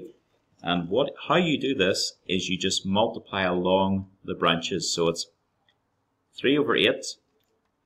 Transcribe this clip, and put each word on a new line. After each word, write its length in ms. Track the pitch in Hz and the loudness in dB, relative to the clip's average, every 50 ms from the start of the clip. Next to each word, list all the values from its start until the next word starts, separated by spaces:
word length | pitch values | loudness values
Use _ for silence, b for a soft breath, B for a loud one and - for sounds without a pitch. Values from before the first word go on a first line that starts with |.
| - - - _ _ _ _ _ _ _ _ _ | -2 -8 -18 _ _ _ _ _ _ _ _ _
And 280 | - - 87 90 85 82 | -4 -4 -2 -2 -2 -2
what, 240 | 95 120 147 156 - - - - | 0 0 0 -2 -4 -10 -4 0
how 80 | 143 175 | 2 2
you 200 | 185 165 147 117 | 2 2 0 -2
do 160 | - 131 135 | -2 -4 0
this 420 | - 92 92 - - - - - _ _ - | 2 2 2 2 0 -4 -6 -8 _ _ -4
is 220 | 87 95 90 92 | -4 -2 -2 -4
you 80 | 92 90 | -4 -2
just 280 | 92 95 95 - - | -2 -2 -2 -2 -4
multiply 580 | 98 95 101 113 120 - - - - - 98 95 | 0 2 2 2 2 0 -6 -12 -8 -2 0 0
along 680 | 90 90 90 90 90 92 95 95 95 98 98 98 - _ _ _ | 2 2 2 2 2 4 4 4 2 0 -2 -4 -6 _ _ _
the 100 | - 92 | -10 -4
branches. 580 | - 87 85 82 85 - - 98 85 80 - - | 0 2 2 2 2 0 -4 -4 -4 -4 -4 -2
So 140 | - 85 82 | 0 0 0
it's 200 | 85 - - - _ _ _ _ _ _ _ _ _ _ _ _ _ _ _ _ _ _ _ _ _ - | 0 -2 -8 -12 _ _ _ _ _ _ _ _ _ _ _ _ _ _ _ _ _ _ _ _ _ -4
three 200 | - 120 143 147 | 0 2 2 2
over 180 | 139 - 101 | 2 2 2
eight 300 | 65 87 113 - - - - - - _ _ _ _ _ _ _ _ _ _ _ _ _ | 4 4 4 2 0 -6 -12 -12 -14 _ _ _ _ _ _ _ _ _ _ _ _ _